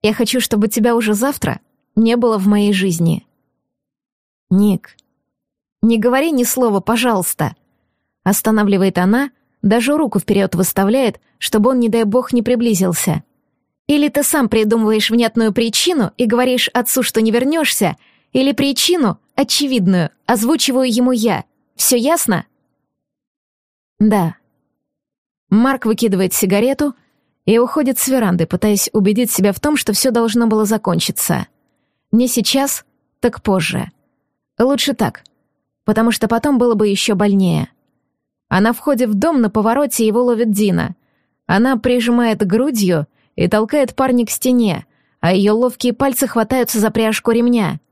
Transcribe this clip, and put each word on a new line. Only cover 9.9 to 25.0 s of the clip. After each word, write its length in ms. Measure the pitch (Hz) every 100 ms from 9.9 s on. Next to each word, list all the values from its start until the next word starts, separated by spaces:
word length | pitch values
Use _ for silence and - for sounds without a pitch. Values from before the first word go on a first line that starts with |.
| 302
руку 220 | 277 202
вперёд 360 | - 196 190 170
выставляет, 640 | 185 - 196 254 240 - _ _
чтобы 340 | - 220 226
он, 80 | 262
не 100 | 233
дай 160 | 226 214
бог, 260 | 240 247
не 100 | 240
приблизился. 840 | 233 247 233 185 185 165 - 156 - _ _ _ _ _ -
"Или 200 | 294 294
ты 160 | 294
сам 240 | 233 - 226
придумываешь 600 | 226 214 226 214 214 208
внятную 420 | 233 226 233 220
причину 640 | 220 233 - 349 330 196 -
и 80 | 233
говоришь 440 | 233 254 254 240
отцу, 300 | 247 240 262
что 180 | - 226
не 100 | 220
вернёшься, 680 | 233 262 320 294 - 180 160 _ _ _
или 220 | 254 269
причину, 680 | - 277 254 - 349 233 - _ -
очевидную, 760 | 277 - 285 254 185 185 156 _ -
озвучиваю 640 | 226 233 320 - 254 262
ему 220 | 226 247
я. 320 | 247 220 160 - _ _ -
Всё 220 | - 247
ясно?" 480 | 254 330 - 180 - _ _ _ _ _ _ _ _ _ _ _ _ _ _ _
"Да". 360 | 208 202 165 - _ _ _ _ _ _